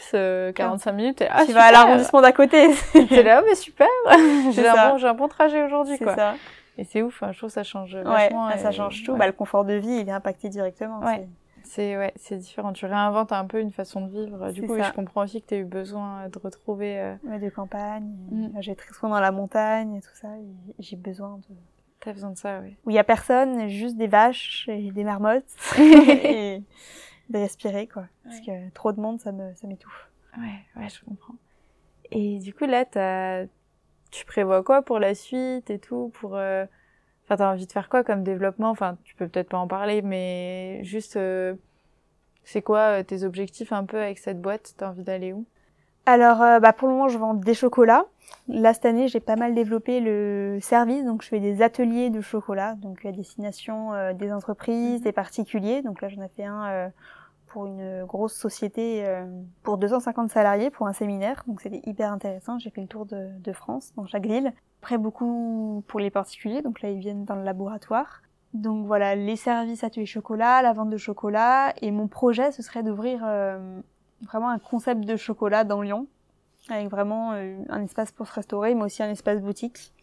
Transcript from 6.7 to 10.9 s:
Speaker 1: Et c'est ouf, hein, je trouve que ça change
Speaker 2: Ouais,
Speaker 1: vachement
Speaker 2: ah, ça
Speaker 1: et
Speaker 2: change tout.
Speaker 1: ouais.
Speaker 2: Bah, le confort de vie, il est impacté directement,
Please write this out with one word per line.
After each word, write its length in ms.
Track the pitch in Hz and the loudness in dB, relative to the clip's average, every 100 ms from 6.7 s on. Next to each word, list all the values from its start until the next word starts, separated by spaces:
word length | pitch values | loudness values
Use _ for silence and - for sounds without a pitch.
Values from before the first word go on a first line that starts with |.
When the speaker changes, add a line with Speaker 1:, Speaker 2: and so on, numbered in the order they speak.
| - | -14
Speaker 1:
Et 60 | |
c'est 180 | 190 214 | -6 -4
ouf, 200 | 233 - | -4 -6
hein, 80 | 202 | -10
je 80 | 185 | -10
trouve 120 | 226 | -10
que 40 | |
ça 80 | 214 | -8
change 320 | 202 196 185 | -8 -10 -12
Speaker 2:
Ouais, 80 | 190 | -8
Speaker 1:
vachement 440 | 190 220 208 226 220 | 0 2 2 2 -2
Speaker 2:
ah, 100 | 208 | -2
ça 120 | 208 | -2
Speaker 1:
et 20 | |
Speaker 2:
change 320 | 196 202 208 | -4 -6 -6
tout. 80 | 226 | -4
Speaker 1:
ouais. 60 | 254 | 0
Speaker 2:
Bah, 80 | 196 | 0
le 60 | |
confort 320 | 196 202 202 | 0 -2 0
de 100 | 202 | 0
vie, 240 | 208 214 247 | -2 -4 -4
il 80 | 196 | -4
est 40 | |
impacté 360 | 196 196 185 208 | -6 -6 -8 -10
directement, 500 | 202 190 180 220 | -6 -8 -8 -12